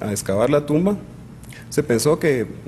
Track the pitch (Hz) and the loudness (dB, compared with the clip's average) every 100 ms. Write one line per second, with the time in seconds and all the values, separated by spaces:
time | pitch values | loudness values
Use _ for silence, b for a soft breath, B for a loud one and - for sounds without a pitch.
0 | 107 101 - 98 123 147 147 151 190 208 | -4 -4 0 2 4 2 2 2 2 0
1 | - - - - B B B - 143 113 | -6 -16 -18 -18 B B B -2 2 2
2 | 131 - 160 127 107 - | 4 2 2 2 -2 -6